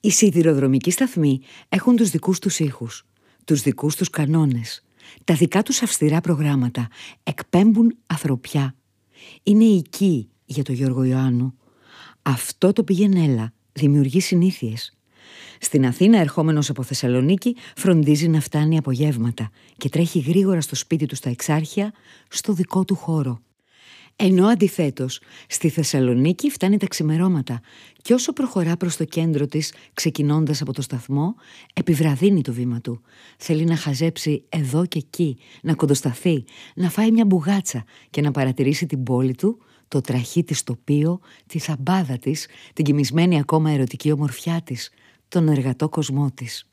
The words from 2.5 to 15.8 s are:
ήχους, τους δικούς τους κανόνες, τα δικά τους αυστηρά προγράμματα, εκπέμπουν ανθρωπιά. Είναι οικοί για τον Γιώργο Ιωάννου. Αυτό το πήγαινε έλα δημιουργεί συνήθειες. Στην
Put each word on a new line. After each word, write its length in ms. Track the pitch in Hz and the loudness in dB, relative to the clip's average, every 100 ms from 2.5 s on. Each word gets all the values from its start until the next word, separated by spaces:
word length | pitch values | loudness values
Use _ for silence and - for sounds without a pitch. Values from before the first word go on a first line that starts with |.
| - | -2
ήχους, 480 | 151 127 117 - _ _ _ _ | -4 -4 -12 -14 _ _ _ _
τους 180 | - 147 | -2 0
δικούς 340 | 143 - 147 - | 0 -2 -4 -2
τους 140 | 185 | -4
κανόνες, 720 | - 147 160 151 123 113 - _ _ - - | -2 0 2 2 0 -6 -14 _ _ -20 -14
τα 100 | - | -2
δικά 280 | 160 165 190 | 2 2 2
τους 200 | 214 262 | 0 -2
αυστηρά 380 | 233 - 151 156 | -2 0 2 2
προγράμματα, 680 | 170 151 147 139 123 120 117 - - - | 0 0 2 2 0 -2 -8 -8 -20 -14
εκπέμπουν 760 | - 147 - 175 208 214 233 - _ | -12 -10 0 4 4 6 2 0 _
ανθρωπιά. 680 | 160 156 127 - 147 135 - _ _ _ _ - - | -4 -2 -4 -4 -4 -4 -8 _ _ _ _ -20 -8
Είναι 220 | - 208 | 2 6
οικοί 640 | 226 202 151 - 196 147 104 _ | 6 4 0 -2 0 0 -4 _
για 180 | _ 147 | _ -6
τον 120 | 135 | -4
Γιώργο 300 | 123 135 127 | -2 0 0
Ιωάννου. 500 | 131 131 131 120 127 127 _ _ _ - - _ | 0 2 2 0 -2 -6 _ _ _ -20 -20 _
Αυτό 500 | - 127 - - 185 | -4 -4 -4 0 2
το 120 | 202 | 2
πήγαινε 400 | 170 180 208 185 | 0 2 4 4
έλα 280 | 156 120 113 _ _ | 2 2 -2 _ _
δημιουργεί 480 | - 143 143 135 156 | 0 2 4 2 0
συνήθειες. 760 | - 180 185 185 117 110 - _ _ _ - - - - | 2 2 2 0 -8 -8 -12 _ _ _ -20 -20 -20 -10
Στην 260 | - 143 | -2 2